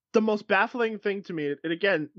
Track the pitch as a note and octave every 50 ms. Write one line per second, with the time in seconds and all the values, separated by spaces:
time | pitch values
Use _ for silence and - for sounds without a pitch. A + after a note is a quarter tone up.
0 | _ _ - A#3 A3 A3 G#3+ G#3 - - G3 F#3+ A3 A#3 - A#3+ A#3 A3 G#3+ F#3+
1 | - G#3 G3 G3+ - - F3 D#3 D3 C#3+ C#3+ - - E3 E3+ E3+ - G3 F#3 D#3
2 | D3 - -